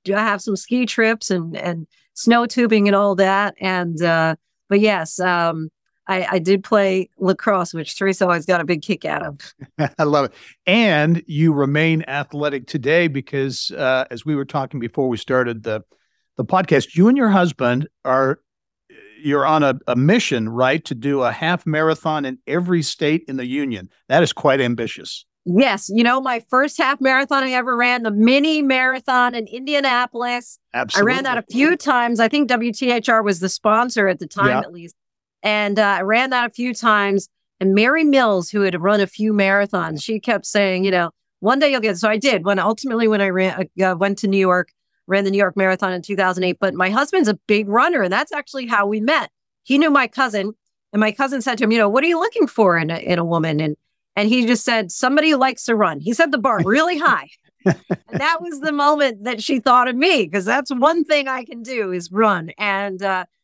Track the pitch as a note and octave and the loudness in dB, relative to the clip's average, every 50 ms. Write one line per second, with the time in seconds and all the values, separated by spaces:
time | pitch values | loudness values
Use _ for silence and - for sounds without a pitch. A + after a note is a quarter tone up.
0 | - F3+ G3 G#3 A3 G#3+ G3+ G3 - A3+ G3 F#3 - - A#3+ B3+ B3 - - A#3 | -6 -4 -2 0 0 0 -2 -4 -4 -4 -4 -4 -4 -2 -2 -2 -2 -2 0 0
1 | A3 A3 A3+ A3 - - F#3+ F3+ E3 E3 D#3+ - - F3+ E3+ E3 D#3 - _ _ | 2 2 0 0 -2 -4 -4 -4 -4 -6 -8 -8 -8 -8 -8 -8 -10 -14 _ _
2 | _ _ - - - A3+ A#3 A#3 A#3+ A3+ - B3 A#3+ G#3+ A3+ G#3 G3+ G3+ G3 G3 | _ _ -12 -4 2 2 4 4 2 0 0 0 0 2 4 4 4 4 4 4
3 | G3+ G3+ F#3+ F#3 G3 F#3+ G3 G3 G#3 G3 - - F#3+ F#3+ F#3 F3+ F3 E3+ E3 D#3 | 2 2 2 2 2 2 2 2 0 -2 -4 -4 -4 -2 -2 -2 -2 -4 -4 -2
4 | F3 E3+ E3 E3 D#3+ D#3+ D#3+ - _ _ _ _ _ - G3+ G3+ G#3+ G#3+ G3+ F3 | 0 2 2 2 2 0 -2 -4 _ _ _ _ _ 0 2 2 4 2 2 0
5 | D#3+ - - - F3+ F3+ F3 F3 E3+ E3 E3 D#3+ D#3+ D#3 - _ _ _ _ _ | -4 -6 -6 -2 -2 0 0 2 0 0 -2 -4 -6 -10 -12 _ _ _ _ _
6 | _ - F#3+ F#3 - G2 - F3+ D#3+ F#3+ G3+ F#3+ G3 - A3 G3+ G3 F#3+ F#3 F#3+ | _ -6 -4 -4 -2 -2 -2 -2 0 2 0 0 0 2 2 2 4 2 0 -2
7 | - - _ - F#3+ F#3 F3 - - A3+ G3 F3+ E3+ - - E3 D3+ - - - | -4 -6 _ -4 0 0 0 0 0 0 0 0 -2 -4 -6 -10 -10 -10 -6 -4
8 | G3 G3 F#3 - F#3+ F3+ F3 E3 - - F3+ E3+ D#3 D#3 F3 D3+ - - F3+ - | -2 -2 0 0 0 0 0 0 0 0 0 0 0 -2 -4 -4 -4 -6 -6 -4
9 | - D3+ D3+ D3+ E3 D3 C#3+ - - - - - C#3 - _ - D3 - - - | -4 -4 -4 -4 -6 -8 -12 -14 -20 -20 -20 -20 -20 -12 _ -4 -4 -4 -2 -2
10 | D#3 D3 D3+ C#3+ C3+ A2 - - - - - _ - F3+ G3 A#3 A3+ G3+ D#3+ D3+ | 0 2 2 2 0 -2 -6 -12 -20 -20 -20 _ -2 0 2 4 4 4 2 2
11 | D3+ E3 E3+ F3 - - D#3 D3 D#3+ D#3+ D3 C#3+ C#3 C3+ C#3+ D3+ E3 E3 D#3+ D#3 | 2 2 2 0 -2 -4 -2 2 2 4 4 2 0 0 0 0 2 2 0 0
12 | - - C#3 C#3+ C#3 - D3+ C#3+ D3 D3 C#3+ C3 A#2+ - - B2+ A#2 C#3+ D#3+ F3 | -2 -4 -6 -8 -8 -8 -6 -4 -4 -2 -2 -4 -6 -6 -8 -4 0 2 2 2
13 | E3+ D#3+ C3+ C3+ C3+ - D3 C#3 C3+ C3+ B2 - - - - - C#3 C3 C3 C3 | 2 0 -2 -6 -8 -6 -4 -4 -4 -4 -4 -6 -8 -8 -6 -4 -2 0 0 0
14 | C3 - A#2+ A2+ - D#3 D3+ C#3 C#3 - - C#3+ C3+ - - B2 A#2 A2+ - D3+ | -2 -4 -8 -10 -6 -4 -4 -4 -4 -4 -4 -6 -6 -6 -6 -8 -8 -6 -4 -2
15 | C3+ B2+ A#2 G#2+ - - C3 B2+ B2+ A#2+ A#2 A2 G#2+ A#2 G#2+ G#2+ - _ _ _ | -2 -2 -2 -4 -4 -2 0 0 0 -2 -4 -8 -6 -6 -6 -6 -8 _ _ _
16 | _ _ _ _ _ _ _ - A#2+ - F#3+ F#3 F#3 - E3 C3 - - - E3 | _ _ _ _ _ _ _ -8 -4 0 0 0 2 2 2 2 0 0 2 4
17 | G3 A#3 C4 C#4 A#3+ G#3+ G3 F#3 F3+ E3 - - C3 A#2+ B2 C3+ D3+ - _ _ | 4 4 4 4 2 4 4 4 2 2 0 -2 0 0 0 0 -4 -6 _ _
18 | - C3 C3 C3+ C3+ C3 C#3 - _ _ _ _ _ _ _ _ _ _ - G2 | -2 0 0 2 2 0 -2 -4 _ _ _ _ _ _ _ _ _ _ -20 -20
19 | F#2+ G#2+ - - D3+ C#3+ D3 C#3+ C3+ D#3 D#3 D3+ D3 C3+ C3 D#3 - - B2 B2 | -20 -20 -16 -8 -4 -2 0 2 2 2 2 4 2 2 0 0 -2 -4 0 2
20 | C#3 D#3 A3 B3 - - C#3 A#2 A2 A2 A#2 B2 B2+ C3 D3 E3 - - C#3 A2+ | 4 4 4 2 2 0 -2 -2 -2 -2 -2 0 0 2 0 -2 -4 -8 -10 -6
21 | A#2+ C#3+ C#3 C3+ B2 A#2 A#2 - E3 E3 F3 E3+ - D#3+ D3+ D3+ D#3+ D#3+ D#3 - | -4 -2 0 0 0 -2 -2 -2 -2 -2 -2 -2 -2 -2 -2 0 0 0 0 -2
22 | - D#3+ D#3 D3+ C#3 C3 C3 - _ - C#3+ F3 F3 F3+ F3+ E3 C#3+ - - - | -2 -4 -4 -4 -4 -8 -10 -12 _ -6 -4 -4 -2 0 0 0 -2 -4 -6 -4
23 | D#3 D3 D#3+ E3 D#3+ - C3+ C3 B2 B2 C3 D3 C#3+ C3 A2+ F#2+ F#2 - _ _ | -2 -2 -2 -2 -4 -6 -10 -8 -6 -6 -4 -4 -4 -4 -6 -8 -10 -14 _ _
24 | _ - C3 E3 E3+ - - - - C#3 C3+ C#3 B2 A#2+ A#2+ A2+ A#2 - - - | _ 0 2 2 2 2 0 0 2 2 2 2 2 0 -2 -2 -6 -8 -8 -12
25 | - - - - - _ _ _ - F3+ F3 G#3+ C4+ B3 G3 G3+ - - G3+ A3+ | -14 -16 -16 -16 -18 _ _ _ -6 -2 2 2 2 2 0 -2 -4 -2 0 2
26 | A#3 A#3+ B3+ C4+ C4 B3+ A#3+ A3+ - _ B3 B3+ C#4+ D4+ - - D4+ C4 C#4+ - | 2 2 2 0 -2 -4 -6 -6 -4 _ 0 0 0 0 -2 -2 -2 -2 0 0
27 | C4 C4+ C4 C4+ C#4 - C#4+ C4+ C4 C4 B3+ B3+ A#3 C4 A#3+ A#3 B3 B3 B3 B3 | 0 2 2 2 0 0 0 -2 0 0 -2 -2 -2 -2 0 0 0 0 0 0
28 | A#3 A3 G3+ G#3 A3 A#3+ C4+ C#4+ D4 D#4+ D#4 D4+ C#4+ C4 C4 B3+ B3+ C4 C4 C4 | -2 -2 2 4 4 6 6 4 4 2 2 2 2 0 0 0 0 0 -2 -4
29 | - C4+ B3+ B3 B3 B3 B3 A#3 A3 - - B3+ C4 C#4+ D4 C#4+ C#4 C4 B3 B3 | -2 0 0 2 2 0 0 -4 -8 -8 -10 -10 -6 -2 -2 0 0 0 0 0
30 | B3 B3 - A#3 B3 A#3+ A#3+ B3 B3 - - - _ _ - A#2+ B2+ - - G3 | -2 -4 -4 -6 -6 -4 -6 -6 -8 -12 -18 -20 _ _ -6 -6 -4 -2 2 2
31 | G3+ A#3+ B3+ C4+ C4+ C4 A#3+ A#3 - - - B3+ C#4+ D#4+ F4+ - - D4 C4 B3 | 2 2 2 0 -2 -2 -4 -4 -6 -4 -2 0 2 2 2 0 0 0 0 2
32 | A#3+ A#3+ A#3+ G#3+ E4+ - D4 D4 C#4+ A3+ B3 A3 A#3 A#3+ G#3+ - C4+ B3 A#3+ A#3 | 2 2 2 2 2 2 2 0 0 0 0 -2 -2 -2 -4 -2 0 0 0 0
33 | - C4 A3+ A3 G#3 G#3 F#3+ E3 F#3 F#3 - - - G#3+ G#3+ A#3 B3 B3+ - A3+ | 0 2 2 2 2 0 -2 -2 -2 -4 -4 -2 0 2 2 2 2 0 0 0
34 | G3 F#3+ F3+ F3+ E3 - - G3+ G3 G#3 B2+ C3+ - - F3 E3+ E3+ D#3+ - _ | 0 0 0 -2 -6 -10 -4 -2 0 0 0 0 -2 -6 -10 -18 -20 -20 -20 _
35 | _ _ _ _ _ _ _ _ - G#3+ G#3+ G#3 G#3 G3+ G3+ A3 G#3 G3+ G3 F3 | _ _ _ _ _ _ _ _ -2 -2 0 0 0 0 2 2 2 2 2 0
36 | F#3+ G3+ A3 A#3+ C4 C4 B3+ B3 A#3+ A3+ - - B3 B3+ A3 - A#3 A3+ G#3+ G#3 | 0 2 2 2 2 0 0 -2 -2 -4 -4 -6 -6 -6 -4 -2 0 2 2 2
37 | G3+ G3+ G3 F#3+ - - _ _ _ _ _ - F#3+ F#3+ F#3+ G#3 A3+ C4 D4+ E4 | 2 2 0 0 -2 -4 _ _ _ _ _ -2 0 2 4 4 4 4 4 2
38 | D#4 D4 C#4 C4+ B3 A3 G3 F3+ E3 - - G#3 G3 F#3+ F3+ D#3+ E3+ G3+ G#3+ G#3 | 2 4 4 4 4 4 2 0 -2 -2 -2 0 0 0 0 0 0 2 2 2
39 | G3 F#3 - - G#3+ A3 G#3+ G3+ G3 G3 G3 G3+ G3+ G3+ - F3+ E3 E3 D#3+ C#3+ | 0 -2 -2 -4 -2 0 0 2 2 2 2 2 0 0 -2 -4 -4 -4 -6 -8
40 | - - A3 G3+ - B3 A3 G3 - - - G#3 G3+ F#3+ F#3 F3+ F#3+ G3 F#3 F3+ | -6 -6 -6 -4 -2 -2 -2 -2 -2 -2 0 0 0 0 0 0 0 0 2 0
41 | E3+ E3 - _ _ _ _ _ F#3 G#3+ C4+ C#4 D4+ C#4+ C4+ B3 G#3+ A3 F#3 E3+ | 0 -2 -6 _ _ _ _ _ 0 0 2 2 2 2 2 0 -2 -2 -2 0
42 | G#3+ G#3+ A3 G#3 A#3+ C4+ A3+ F3+ D#3+ G3+ G3+ F#3+ F3 G#3 A3+ - - C4 A3+ A#3 | 0 0 0 0 0 0 0 0 0 0 0 0 0 -2 -2 -4 -4 -4 -2 0
43 | A3+ G#3+ G#3+ G3+ G3+ F#3+ F3+ F#3+ F#3+ F#3 - F#3 F#3 - _ F3+ F#3+ F#3 F3+ E3 | 0 2 2 2 0 0 0 0 0 0 -2 -4 -6 -6 _ -2 0 0 0 0
44 | G3 G3+ G3+ - - G3 G3 G3 F#3+ F#3 F3+ F3+ F3 _ _ _ _ _ _ _ | -2 -2 -2 -2 -2 0 2 2 2 2 2 0 -2 _ _ _ _ _ _ _
45 | _ - F#3+ G3 G3 F#3+ G3 G3+ G3+ F#3 - G3+ F#3+ F#3 F#3 - G3+ F#3 F3+ F3+ | _ -2 -2 0 0 0 0 0 0 0 0 0 0 0 0 0 -2 -4 -4 -6
46 | - - G3+ F#3+ F#3+ F#3 F3 F#3 F#3 F3+ F3+ - G3+ F#3+ D#3 F3+ F#3 F#3+ G#3 B3 | -8 -6 -4 -2 0 0 0 -2 -2 -2 -2 -2 -2 -2 0 0 0 0 0 0
47 | D4 - F#4+ F#4 C4 G#3 G3 - _ - G#3 G#3+ G#3+ G3+ G#3 A#3+ C#4+ F4 F4 C4 | 0 0 2 2 2 2 0 -2 _ 0 0 0 0 2 2 2 2 2 2 0
48 | G3 F3+ F#3+ A#3+ D4+ - E4 D4 C#4 - - C4+ B3 A3+ A#3+ G3+ G3+ G3+ G#3+ G#3+ | 0 0 0 -2 -2 -4 -6 -10 -10 -10 -10 -10 -6 -2 0 0 0 0 0 -2
49 | G#3+ C4+ D#4+ C#4+ G3 - _ _ _ _ _ _ _ - C4+ C#4 E4 D#4 C#4+ C#4 | 0 0 0 0 0 -4 _ _ _ _ _ _ _ 0 2 4 4 4 4 2
50 | B3 A3 - C4+ C4 A#3+ G#3 G3+ F#3+ G#3+ A3 _ _ _ _ _ _ _ - G#3+ | 2 0 -2 -2 -2 -2 -2 -2 -4 -4 -8 _ _ _ _ _ _ _ -2 0
51 | G#3+ G#3+ G#3+ - C#4 C4 C#4 B3+ - C4 A#3+ A3+ B3+ G#3+ A#3 A3+ G#3 G3+ G#3+ C4 | 0 0 0 0 -2 -2 -2 -2 -2 -4 -2 0 0 2 4 4 4 4 2 2
52 | D4+ E4+ E4+ E4 F4+ A4+ - A#4 D#4 - - A#3 G#3 F3+ E3+ E3 D#3+ D#3 E3 - | 2 2 2 0 0 -2 0 0 0 0 2 2 4 4 4 2 0 -2 -4 -4
53 | - E3+ F3 E3+ E3+ E3+ E3+ E3 D#3+ D#3+ D3+ D3+ D#3 D3+ D3+ - _ _ _ _ | -4 -2 -2 0 0 0 0 0 0 0 0 -2 -2 -2 -4 -8 _ _ _ _
54 | _ _ - G3+ G#3 G#3+ B3 B3+ A#3 A3+ B3 G#3 - B3 A#3 A3 G3 F3 - - | _ _ -4 -2 0 2 2 2 2 2 0 0 0 0 0 0 -2 -4 -4 -2
55 | B3+ B3+ C#4 D4+ D4+ D#4+ D4 B3 C4 C4 B3 - - A#3+ A3+ G#3+ G3+ E3+ D3+ C#3+ | 0 0 2 2 4 4 4 2 2 0 -2 -2 -2 0 2 2 2 0 0 -2
56 | D3+ G#3+ A3+ - E4 C#4+ C#4 A#3+ G#3 B3+ A3 F#3+ D#3+ F#3+ A#3 D4+ D#4+ F4 F4+ D4 | -4 -2 0 2 0 0 0 -2 -2 0 0 0 0 2 2 2 2 0 0 0
57 | E4+ C#4+ A3+ D3+ C3+ - _ _ _ _ _ _ - F#3+ - - _ - E3 - | 0 0 0 0 -2 -8 _ _ _ _ _ _ 0 0 0 0 _ -8 -8 -8
58 | _ - G#3+ A3 C#4 D#4+ F4 E4 F4 F4 D4+ C4+ D4 D#4 D4 C#4+ C#4+ D4 D4+ D4 | _ -8 -6 -2 -2 -2 -2 -2 -4 -10 -10 -6 -6 -4 -2 0 2 2 2 2
59 | C#4+ C4 A3 G3 G#3 B3 A#3+ A3 - - C4+ A#3+ - C4 B3 B3+ A#3+ B3+ A#3 B3+ | 2 0 -2 -4 -8 -8 -6 -6 -4 -2 -2 0 2 4 4 4 4 2 0 0
60 | D4+ F#4+ F4 C4 F#3+ D3+ F3 G3+ F3+ G#3+ B3 C#4+ C4+ - C4+ B3 C4+ D#4 E4 E4+ | 2 2 2 2 0 0 -2 -4 -2 0 0 -2 -2 -2 -2 0 2 2 2 2
61 | D4 - D4+ C#4+ C4+ C4+ C4 C4 A#3 - C4 A#3 A3 B3+ C4 A#3 G#3 F#3 F3+ F3 | 0 0 0 0 0 -2 -6 -8 -8 -12 -14 -14 -12 -8 -6 -4 -4 -4 -4 -6
62 | E3+ E3+ F#3 G#3 A3+ G#3+ F#3+ E3+ D#3+ E3 - - G#3 G3+ G3 G3 G3+ G3 F#3+ F#3 | -8 -4 0 2 4 4 2 0 -2 -8 -8 -6 -4 -2 -2 -2 -4 -6 -6 -4
63 | G3+ G3 F#3+ F#3 F3+ - _ _ | -4 -2 -2 -2 -4 -8 _ _